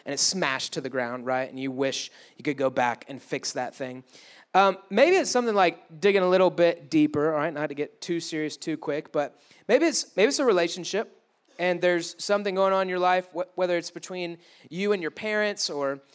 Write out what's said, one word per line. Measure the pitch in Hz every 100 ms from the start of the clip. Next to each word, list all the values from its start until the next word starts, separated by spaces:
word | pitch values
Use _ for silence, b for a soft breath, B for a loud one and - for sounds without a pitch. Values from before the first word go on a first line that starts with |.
and | -
it | 143
smashed | - 190 151 131 -
to | -
the | 131
ground, | 127 123 127 123
right? | 127 131
And | 131
you | 135
wish | 131 135 131 - b b -
you |
could | - 139
go | 135
back | 127 123 113 -
and | 135
fix | - 143 -
that | 135 123 -
thing. | 131 127 127 B B B _ 185
Um, | 196 185 -
maybe | 196 302 370
it's | 254
something | 247 240
like | 208 180 170 - 160
digging | 196 196
a | 180
little | 185 185
bit | 160 170 170 139
deeper, | 160 147 151 151
all | 151
right? | 156
Not | 147 151
to | 143
get | 143 -
too | - 170
serious | 160 160 151 -
too | - 156
quick, | 160 143 151
but | 156 139 b b b -
maybe | 247 330
it's, | 254 - -
maybe | 226
it's | 277
a | 269
relationship | 185 151 185 165 196 220 _ _ _ _ -
and | 180 175
there's | 180 175 165 -
something | - 202 202 185
going | 190
on | 190
in | 190
your | 180
life, | 180 185 180 165
wh-, | 180 -
whether | 180 175
it's | 165
between | 175 - 185 175 170 b b -
you | 170 202
and | 202
your | 160
parents | - 214 214 208 202 -
or, | 147 139 139 b